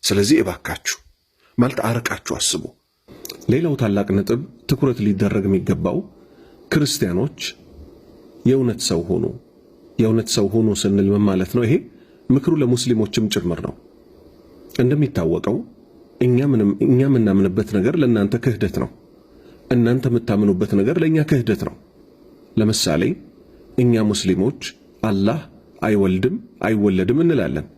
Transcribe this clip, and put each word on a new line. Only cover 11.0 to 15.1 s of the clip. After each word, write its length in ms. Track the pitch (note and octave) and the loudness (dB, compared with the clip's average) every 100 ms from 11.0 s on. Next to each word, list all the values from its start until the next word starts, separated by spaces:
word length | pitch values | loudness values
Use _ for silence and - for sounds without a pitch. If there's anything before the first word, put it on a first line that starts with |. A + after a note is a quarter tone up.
| G2 | 2
ምን 140 | G2+ | 2
ማለት 280 | G#2 F#2 F#2+ | 2 0 0
ነው? 100 | B2 | 0
ይሄ 120 | A2+ C#3+ - - _ - - | 2 0 -2 -20 _ -20 0
ምክሩ 240 | C3 C#3 D#3+ | 0 2 0
ለሙስሊሞችም 720 | B2+ B2 B2 A2+ G#2 - G#2+ | 2 0 0 0 0 0 -2
ጭምር 300 | G#2 F2 E2 | -2 -4 -6
ነው። 120 | - - - - - - - - - - - - | -8 -10 -18 -20 -20 -20 -20 -20 -20 -20 -20 -2
እንደሚታወቀው 800 | B2+ D3 C#3+ | 0 2 0